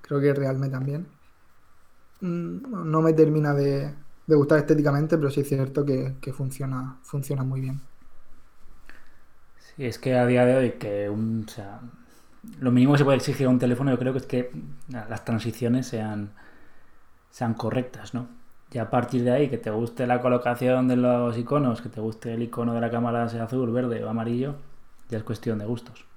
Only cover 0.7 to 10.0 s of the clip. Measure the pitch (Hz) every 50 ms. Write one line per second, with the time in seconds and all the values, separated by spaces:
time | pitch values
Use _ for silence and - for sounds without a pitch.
0.7 | 131 131 131 139 143 156 185 - - _ - - - _ - - - - - -
1.7 | - - - - - - - - - - 196 175 170 175 170 170 175 185 269 262
2.7 | 233 180 165 160 156 160 160 160 160 156 156 147 151 156 151 147 143 143 139 139
3.7 | 139 139 143 147 - - - - - - - - 156 143 139 147 160 151 147 147
4.7 | 156 151 147 147 139 143 156 156 175 160 147 135 131 147 139 - 135 135 135 131
5.7 | - 147 143 143 135 131 135 135 135 - - 139 131 - 139 131 135 - 139 135
6.7 | 131 131 131 131 131 - - - - 143 135 143 143 135 131 131 131 131 131 131
7.7 | 135 143 - - - - - - - - - - - - - - - - - -
8.7 | - - - - - - - - - - - - - - - - - - - -
9.7 | - - 135 120 107 -